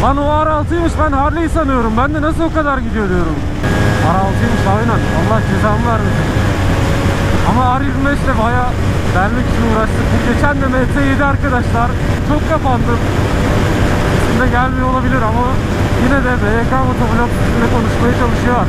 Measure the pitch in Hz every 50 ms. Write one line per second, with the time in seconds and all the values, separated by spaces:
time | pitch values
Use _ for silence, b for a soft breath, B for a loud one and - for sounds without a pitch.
0 | - 240 277 285 285 285 302 302 311 311 311 302 294 - 302 349 339 330 - -
1 | 302 285 277 262 269 302 294 330 330 311 - 339 320 277 269 254 233 220 220 220
2 | 254 285 311 311 285 311 320 - 330 320 - 320 311 294 269 254 240 226 202 220
3 | 214 190 185 180 170 160 156 143 - - - - - - - - - 104 - -
4 | - 160 170 190 196 196 196 - 208 233 233 196 - 196 196 208 226 233 220 208
5 | - - - - 233 - 220 220 208 - 202 202 - 214 208 214 233 240 226 214
6 | 208 208 - - - - - - - - - - - - - - - - - -
7 | - - - - - - - - - - - 247 254 247 247 262 269 269 262 254
8 | 269 285 285 139 - 269 254 233 214 233 240 240 147 151 - - - - - -
9 | - - - 185 185 208 233 247 247 240 226 - 233 233 214 220 220 202 - -
10 | - - - - - - - - - 285 285 277 277 262 254 254 254 240 - 294
11 | 277 277 269 - 285 285 277 - - 277 254 240 233 - - 233 233 233 - -
12 | - - - - - - 285 302 294 - 320 302 - 277 247 233 - - 240 -
13 | - - - - - - - - - - - - - - - - - - - -
14 | - - - - - - - - 254 254 247 240 254 262 262 254 254 254 254 254
15 | 254 254 254 262 226 214 220 240 247 247 262 247 - - - - - - - -
16 | 240 254 277 277 - - - - 202 208 214 233 233 262 262 262 262 247 247 -
17 | 247 240 233 226 240 240 - - - - - 233 233 226 - 240 226 208 - 202
18 | 247 240 247 - 262 240 220 - - 247 247 240 190